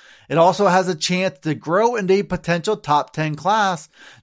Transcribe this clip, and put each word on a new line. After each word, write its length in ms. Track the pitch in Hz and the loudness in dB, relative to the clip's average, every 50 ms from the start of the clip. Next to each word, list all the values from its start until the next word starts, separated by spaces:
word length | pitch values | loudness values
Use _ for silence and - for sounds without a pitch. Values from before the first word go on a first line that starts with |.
| - - - _ _ - | -20 -20 -20 _ _ -2
It 100 | 139 165 | 2 4
also 300 | 165 185 180 - 202 190 | 4 4 4 4 2 4
has 180 | 175 190 185 | 4 2 2
a 80 | 180 180 | 0 -4
chance 460 | 151 - - 180 180 190 185 185 - | -4 -4 -2 -2 -2 -2 -4 -4 -6
to 160 | - 156 147 | -6 -6 -6
grow 400 | 113 - 147 170 196 226 240 240 | -6 -4 -2 0 0 0 0 -2
into 180 | 226 190 180 190 | -4 0 0 0
a 80 | 202 | 0
potential 540 | 202 - 185 175 - 170 170 170 156 214 214 | 0 -4 -6 -6 -2 -4 -4 -2 -2 -4 -4
top 360 | 208 - 147 147 147 135 - | -4 -2 0 0 0 0 -2
ten 220 | - 156 156 156 151 | -6 -6 -6 -6 -6
class, 540 | 147 147 185 214 220 208 190 180 151 - - _ _ - - - _ | -4 -2 -2 0 0 0 -2 -2 -6 -10 -18 _ _ -20 -20 -20 _